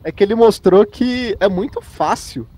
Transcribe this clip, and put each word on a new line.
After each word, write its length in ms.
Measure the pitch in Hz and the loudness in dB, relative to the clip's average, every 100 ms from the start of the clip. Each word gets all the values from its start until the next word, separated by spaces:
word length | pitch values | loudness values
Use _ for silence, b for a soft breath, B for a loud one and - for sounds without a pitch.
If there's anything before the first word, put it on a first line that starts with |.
é 60 | 156 | -10
que 100 | - | -2
ele 120 | 202 | 0
mostrou 500 | 226 226 - 190 190 | 4 2 4 2 4
que 520 | 208 - 247 247 240 - | 2 0 -4 -4 -6 -2
é 80 | 196 | -2
muito 320 | 180 262 466 | -2 -6 -10
fácil 640 | - - 156 226 - - 113 | -14 -6 -4 -4 -8 -14 -14